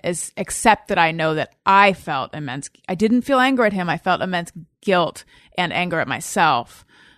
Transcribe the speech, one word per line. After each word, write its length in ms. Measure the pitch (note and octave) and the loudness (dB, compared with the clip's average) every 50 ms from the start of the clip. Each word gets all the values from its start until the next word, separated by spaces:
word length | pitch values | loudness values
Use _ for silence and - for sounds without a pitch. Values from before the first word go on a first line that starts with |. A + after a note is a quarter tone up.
| - | -6
is, 280 | E3+ F3+ - - - - | -6 -6 -6 -8 -10 -10
except 500 | - F#3+ - - - - A#3 G#3 - - | -10 -8 -8 -6 0 2 2 2 2 0
that 100 | - G3 | -2 0
I 140 | F3+ E3 D#3+ | 2 2 2
know 240 | D#3+ E3 D#3+ D#3+ D#3 | 2 0 -2 0 0
that 180 | D#3 C3+ - _ _ - | -2 -4 -6 _ _ 0
I 280 | F#3+ G3 G3 G3+ G3+ F#3 | 4 4 6 6 4 2
felt 400 | - - E3+ D3 C3+ A#2 - - | 0 -4 -6 -6 -4 -6 -6 -8
immense, 360 | D3 D3 B2+ B2 C#3+ - - - _ _ - | -10 -8 -8 -8 -10 -12 -14 -18 _ _ -8
I 60 | F#3 | -2
didn't 260 | E3 G#3+ A3 A#3+ B3 | 0 2 2 2 2
feel 180 | A#3 - C#4 B3+ | 2 2 2 2
anger 260 | B3+ C4+ C4+ B3 A#3 | 2 2 2 2 2
at 80 | G#3 G3+ | 0 0
him. 140 | F#3+ F3 F3 | -2 -2 -4
I 80 | D3 E3 | -4 -2
felt 220 | - F#3 F3+ - | -2 -2 -2 0
immense 300 | - F#3 F3+ F3 E3+ - - E3 - - _ _ | -2 -4 -4 -6 -6 -8 -14 -18 -20 -20 _ _
guilt 440 | - G#3 F#3 F3+ E3 - - - - _ _ _ _ _ _ | -2 0 2 2 2 0 -4 -10 -18 _ _ _ _ _ _
and 140 | - F3+ E3 | -4 -4 -2
anger 280 | E2+ D#3+ F3+ F3 E3+ D#3+ | -2 -4 -2 -2 -2 -2
at 80 | - | -2
myself. 800 | - G3+ E3+ - - - G3+ E3+ D#3 C3 A#2+ A#2 - - - _ _ _ _ _ _ _ | -2 -4 -6 -6 -4 0 2 2 2 2 0 -2 -6 -14 -20 _ _ _ _ _ _ _